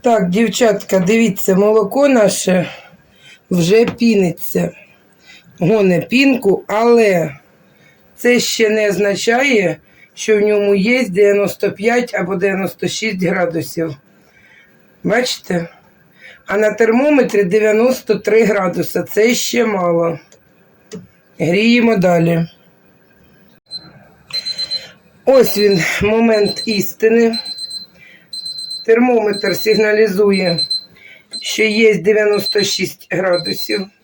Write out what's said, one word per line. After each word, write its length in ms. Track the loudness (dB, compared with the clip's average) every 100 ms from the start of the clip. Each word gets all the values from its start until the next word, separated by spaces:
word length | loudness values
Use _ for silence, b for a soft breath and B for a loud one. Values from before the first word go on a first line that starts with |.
Так, 280 | 2 0 0
дівчатка, 680 | 0 0 2 0 0 -2 0
дивіться, 560 | 2 2 2 0 0 2
молоко 520 | 4 2 0 2 2
наше 600 | 4 2 0 -2 -2 -2 B B B b b b b _
вже 340 | -2 2 2 2
піниться. 880 | 0 2 2 0 -4 -6 -4 -4 -8 B B _ B B B B _
Гоне 420 | 0 2 2 0
пінку, 640 | 0 2 2 2 0 -2 -2
але 680 | -2 2 4 2 0 -4 -10 _ _ _ b b b _ -4
це 240 | 0 2
ще 300 | 0 0 0
не 200 | 2 0
означає, 880 | 0 -2 -2 0 0 2 0 0 -4 b b b
що 240 | -10 -2 0
в 40 |
ньому 340 | 2 0 2 0
є 340 | 2 0 0
дев'яносто 640 | 2 2 2 -2 -2 -6
п'ять 440 | -2 -2 -2 -2 -6
або 200 | -6 -4
дев'яносто 520 | -4 -4 -6 -6 -8
шість 360 | -6 -6 -4
градусів. 720 | -2 -2 -2 -4 -8 -6 -8 -8 _ _ b b b b b b _ _
Бачите? 680 | -2 -2 -2 -8 -6 -6 -6 -14 _ _ _ B B B -6
А 120 | 0
на 140 | 0
термометрі 720 | 2 2 2 4 2 2 0
дев'яносто 720 | 0 2 2 2 2 0 -2 -2
три 280 | 2 2
градуса. 600 | 2 0 -2 -4 -4 -6
Це 300 | -4 0 0
ще 320 | 0 -2 -2 -2
мало. 540 | 0 0 0 -2 -4 _ _ _ _ _ _ _ -20 -20 _ _ -6
Гріємо 540 | -2 2 4 4 2 2
далі. 480 | 2 2 2 0 -4 _ _ _ _ _ _ _ _ _ _ _ _ -18 -18 -20 -20 _ _ B B B B B B B _ _ 2
Ось 320 | 4 2 2
він, 260 | 2 2 -2 -2
момент 640 | 0 2 2 2 0 -2 -4
істини. 720 | -4 -4 -2 2 2 2 -2 -10 -12 -12 -14 -16 B B B B -12 -12 -12 -10 -8 2
Термометр 680 | 4 4 2 0 -2 -4 -2
сигналізує, 1040 | 0 2 2 2 2 2 2 2 0 -2 -2 -4 -6 B B B B -12
що 220 | -8 -2
є 320 | 0 4 4 4
дев'яносто 680 | 2 2 2 0 -2 -2
шість 440 | -2 -4 -6 -10 -8
градусів. 760 | -4 -2 -2 -4 -8 -6 -6 -6 _